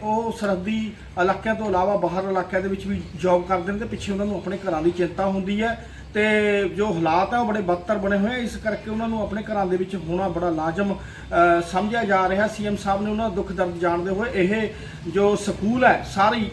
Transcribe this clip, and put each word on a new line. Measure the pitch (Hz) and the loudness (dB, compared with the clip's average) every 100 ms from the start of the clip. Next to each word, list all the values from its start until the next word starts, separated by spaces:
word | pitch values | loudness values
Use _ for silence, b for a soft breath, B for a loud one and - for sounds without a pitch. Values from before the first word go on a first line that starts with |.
ਉਹ | 214 220 226 | -2 0 -2
ਸਰਹੱਦੀ | 220 208 185 185 220 214 B B - | -2 -2 -2 -2 -2 -4 B B 0
ਇਲਾਕਿਆਂ | 185 190 220 214 | 2 2 -2 -2
ਤੋਂ | 214 | 0
ਇਲਾਵਾ | 180 185 202 | 2 2 2
ਬਾਹਰ | 170 180 | 0 0
ਇਲਾਕਿਆਂ | 196 190 180 190 | 0 -2 0 -2
ਦੇ | 190 | -2
ਵਿੱਚ | 190 190 | -4 -4
ਵੀ | 196 165 160 | -6 -6 -2
ਜੌਬ | 180 180 180 | 2 2 2
ਕਰਦੇ | 185 175 | -2 -2
ਨੇ | 202 | -4
ਤੇ | 226 | -6
ਪਿੱਛੇ | 202 - | -6 -4
ਉਹਨਾਂ | 196 208 | -2 -2
ਨੂੰ | 196 | -4
ਆਪਣੇ | 180 196 | -4 -4
ਘਰਾਂ | 190 156 | -2 0
ਦੀ | 170 | 0
ਚਿੰਤਾ | 175 170 - 196 | 2 0 0 0
ਹੁੰਦੀ | 190 190 208 | 0 0 0
ਹੈ | 226 226 B B B | 0 -2 B B B
ਤੇ | 208 214 214 208 202 190 | 0 4 4 4 2 0
ਜੋ | 165 214 | 0 0
ਹਾਲਾਤ | 165 160 170 196 | 2 2 4 2
ਆ | 240 | 2
ਉਹ | 214 | 0
ਬੜੇ | 214 | 0
ਬਦਤਰ | 175 175 - 208 | 0 0 0 0
ਬਣੇ | 196 202 | 2 2
ਹੋਏ | 208 | 2
ਆ। | 254 | 0
ਇਸ | 220 - | -4 -4
ਕਰਕੇ | 220 208 220 | -4 -4 -4
ਉਹਨਾਂ | 220 226 | -4 -2
ਨੂੰ | 226 | -2
ਆਪਣੇ | 202 214 | -4 -4
ਘਰਾਂ | 208 214 185 | -4 -2 0
ਦੇ | 180 | 0
ਵਿੱਚ | 185 190 | -2 -4
ਹੋਣਾ | 160 175 196 | -2 -2 -2
ਬੜਾ | 170 175 | 0 0
ਲਾਜ਼ਮ, | 160 160 170 202 190 | 0 0 0 0 -2
ਅ, | - - - - 175 170 | -8 -14 -2 4 6 6
ਸਮਝਿਆ | 170 190 208 233 | 2 0 0 0
ਜਾ | 208 190 185 | 2 2 4
ਰਿਹਾ। | 190 214 | 2 0
ਸੀ | 214 208 | -2 -4
ਐਮ | 202 | -2
ਸਾਹਿਬ | 202 196 | 0 0
ਨੇ | 208 | 0
ਉਹਨਾਂ | 214 226 | -2 -2
ਦਾ | 185 | -2
ਦੁੱਖ | 185 | -4
ਦਰਦ | 180 180 170 | -2 -2 0
ਜਾਣਦੇ | 175 175 180 | 0 0 0
ਹੋਏ | 190 240 | -2 -2
ਇਹ | 202 180 220 214 B B B 175 | 2 2 2 -2 B B B -4
ਜੋ | 175 202 202 | 2 4 2
ਸਕੂਲ | - - 196 247 247 | 0 -2 0 4 6
ਹੈ | - - | 4 0
ਸਾਰੇ | 285 294 240 | 2 2 2
ਹੀ | 196 | -2